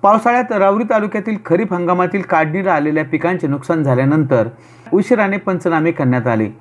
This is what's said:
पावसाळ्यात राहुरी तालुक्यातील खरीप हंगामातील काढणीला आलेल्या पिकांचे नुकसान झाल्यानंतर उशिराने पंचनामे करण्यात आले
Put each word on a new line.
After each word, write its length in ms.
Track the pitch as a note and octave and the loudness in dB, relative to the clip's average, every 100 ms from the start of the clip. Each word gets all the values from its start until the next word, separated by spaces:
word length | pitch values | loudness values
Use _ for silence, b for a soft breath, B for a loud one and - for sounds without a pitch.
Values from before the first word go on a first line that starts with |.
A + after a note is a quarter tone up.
पावसाळ्यात 480 | G3+ G#3+ A#3+ A#3+ B3 | 4 4 4 0 0
राहुरी 320 | A3 G3 G3+ | 2 2 2
तालुक्यातील 520 | A3 A3 G#3 A3 G3+ G#3 - | 0 -2 -2 -6 -6 -8 0
खरीप 260 | E3 - | 0 0
हंगामातील 480 | F3 F3 F3+ F3+ G3 | -4 -2 0 0 -2
काढणीला 500 | F3+ E3 D#3+ E3+ F#3+ | 0 0 0 -2 0
आलेल्या 320 | D#3+ D3 D#3 | 0 0 -2
पिकांचे 420 | D3 D3 E3 F3+ D#3 | -2 -2 -2 -2 -2
नुकसान 360 | C#3 - D#3+ | -4 -2 -2
झाल्यानंतर 680 | C#3+ B2+ C3+ D#3 C#3 C3 A2 - B B B | 0 2 2 2 2 0 0 -6 B B B
उशिराने 440 | G3 F#3+ A#3+ G3+ G3 | 0 2 2 2 -2
पंचनामे 540 | - F#3 F3+ E3 D#3+ | -2 -2 0 0 0
करण्यात 360 | E3 C3+ B2+ A#2 | 0 0 0 0
आले 220 | A2+ G#2+ - | 0 -2 -6